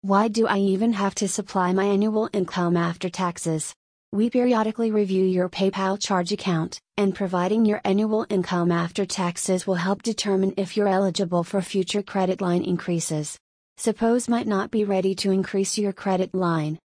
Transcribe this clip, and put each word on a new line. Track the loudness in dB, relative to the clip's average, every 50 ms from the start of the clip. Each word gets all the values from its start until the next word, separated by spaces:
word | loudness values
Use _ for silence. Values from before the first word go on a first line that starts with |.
Why | 2 4 4 4 4
do | 2 2 0 2
I | 2 2
even | 2 2 2 2 2 2 0 0
have | 0 0 -2 0
to | -2 -4
supply | -2 -2 -6 -6 -4 -2 0 0 2 2
my | 2 2
annual | 2 2 2 2 2 0 0 -2 0 -2
income | -4 -4 -2 -2 -2 0 2 2
after | 2 0 -2 -4 -4 -6
taxes? | -8 -4 -4 -4 -4 -4 -4 -4 -4 -4 -4 -4 -8 -12 _ _ _ _ _ _ _
We | 0 0 0 2
periodically | 2 2 2 4 2 2 2 -2 -2 -2 -2 0
review | 2 2 2 2 2 2 2
your | 2 2 2 0
PayPal | 0 0 0 0 0 0 0 -2 -2 -2 -2
charge | -2 0 0 0 0 0
account, | -4 -4 -2 -2 0 0 -2 -4 -8 -14 _ _ _
and | 0 0 0 0
providing | 0 -4 -2 0 0 0 2 2 4 4
your | 4 2 0 0
annual | 2 2 2 2 2 0 -2 0 _
income | 0 0 0 0 0 0 2 2
after | 2 2 0 -2 -2 -4 -4
taxes | -4 -2 -2 -2 -4 -2 -4 -2 0 0 0 0
will | 0 0
help | 0 2 0 -2 0
determine | -2 -4 -2 -2 0 0 2 2 2 0 0
if | -2 -6 -2 0
you're | 0 2
eligible | 2 2 2 2 0 0 -2 -2 0 0 -2 0
for | 0 -2 -2
future | -2 0 -2 -2 -2 0 -2 -4
credit | -4 -2 -2 0 0 0 0 0
line | 0 0 2 0 0
increases. | 0 -2 -2 -2 -2 -2 -2 -2 -2 -4 -4 -4 -6 -10 -16 _ _ _ _ _ _ _
Suppose | -4 -2 -2 -2 0 0 2 2 0 0
might | 0 -2 0 0
not | 0 0 0 -2 0
be | 0 0 0
ready | 2 0 0 2 0 -2
to | 0 0 2
increase | 2 2 0 0 0 -2 -2 0 -2
your | -2 -2 -2 -4
credit | -4 -2 0 0 0 0 -2 -2
line. | -2 0 0 0 0 -2 -2 -6 -8 _